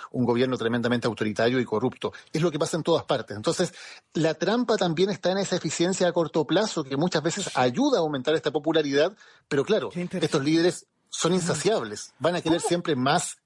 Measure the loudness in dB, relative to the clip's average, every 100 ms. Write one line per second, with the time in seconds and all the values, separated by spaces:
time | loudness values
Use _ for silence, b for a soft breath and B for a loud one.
0 | B -2 0 2 0 0 -2 0 0 0
1 | -2 -2 -2 0 2 2 0 -2 -2 -4
2 | -8 B B -2 -2 0 -2 -2 2 0
3 | 2 -2 -4 -4 -2 0 -2 B B B
4 | _ -2 0 0 0 0 2 2 2 2
5 | 0 0 0 0 0 -2 -2 0 0 2
6 | 2 2 0 0 2 2 0 -2 -4 -2
7 | 0 0 0 -2 -4 0 2 2 2 2
8 | 0 -2 0 0 0 -2 0 2 2 2
9 | 2 0 b b _ -2 2 0 0 -6
10 | -8 -2 0 0 2 4 2 0 -8 _
11 | _ -4 0 0 0 0 0 0 -2 -8
12 | -14 -4 -2 0 0 0 2 0 0 0
13 | 2 2 0 -8